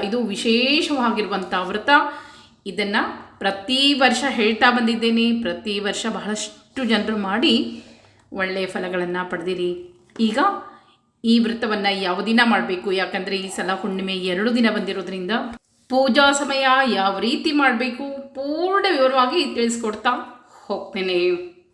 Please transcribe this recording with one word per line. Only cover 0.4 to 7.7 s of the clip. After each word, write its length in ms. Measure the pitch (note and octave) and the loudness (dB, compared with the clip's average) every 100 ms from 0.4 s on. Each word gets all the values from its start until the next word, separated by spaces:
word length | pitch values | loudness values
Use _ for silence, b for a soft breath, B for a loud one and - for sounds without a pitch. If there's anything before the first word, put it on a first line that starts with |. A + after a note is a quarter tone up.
| A#3 A#3 C4 D4+ E4 C#4 A#3 G#3 G3 G3 F#3 F#3 | 2 2 4 2 0 0 0 0 -2 -4 -2 -4
ವ್ರತ. 260 | F3+ G#3+ C4 D4 D4+ B B B B B G3+ | -2 -2 4 4 2 B B B B B -8
ಇದನ್ನ 300 | F3+ G3+ A3 - - - - | -4 -2 -2 -2 -8 -16 -4
ಪ್ರತಿ 540 | G3 - - B3+ C#4+ | -4 -4 -2 2 2
ವರ್ಷ 320 | C4+ B3+ A3+ C#4 | 4 4 4 0
ಹೇಳ್ತಾ 420 | A3+ A3 A3 B3 | 0 0 4 2
ಬಂದಿದ್ದೇನೆ. 720 | A#3+ A3+ A3 A#3 A3+ A#3 A#3 | 4 2 2 2 2 2 0
ಪ್ರತಿ 360 | F3+ F3 G#3+ G3+ | -2 -6 -6 -4
ವರ್ಷ 280 | G3+ F#3+ A3+ | -4 -4 -6
ಬಹಳಷ್ಟು 720 | F#3+ F#3 G#3+ - - _ - | -6 -6 -6 -8 -14 _ -4
ಜನರು 320 | A#3 G#3+ G#3+ G#3+ | 0 0 0 -2
ಮಾಡಿ 680 | F#3+ G#3+ D4+ A#3+ E4+ | -2 0 2 2 0